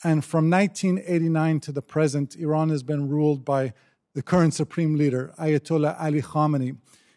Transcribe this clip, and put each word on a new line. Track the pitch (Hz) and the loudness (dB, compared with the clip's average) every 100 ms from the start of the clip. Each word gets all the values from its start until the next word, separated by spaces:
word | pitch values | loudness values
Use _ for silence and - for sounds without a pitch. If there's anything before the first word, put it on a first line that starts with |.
and | 170 156 | 0 0
from | - 165 156 | 2 2 4
nineteen | 180 202 - 190 185 180 | 4 2 0 -2 -2 0
eighty-nine | 175 165 160 160 156 | 0 0 0 2 0
to | - | -2
the | 143 | -8
present, | - 156 156 143 139 - | -4 0 0 0 -4 -6
Iran | 160 156 160 | -2 0 0
has | 151 | -2
been | 123 147 143 | -2 -4 -2
ruled | 147 151 143 | 0 2 0
by | 127 139 131 - _ _ _ | 0 -2 -2 -6 _ _ _
the | 143 | -10
current | - 180 165 | 0 4 4
supreme | - 151 - 160 151 | 2 -4 -2 0 2
leader, | 147 127 131 - | 0 0 -6 -6
Ayatollah | 160 151 151 160 147 - | -2 -2 0 0 0 -2
Ali | 160 151 | -2 -2
Khamenei. | - 156 151 147 127 135 _ _ _ | -2 0 0 0 -2 -8 _ _ _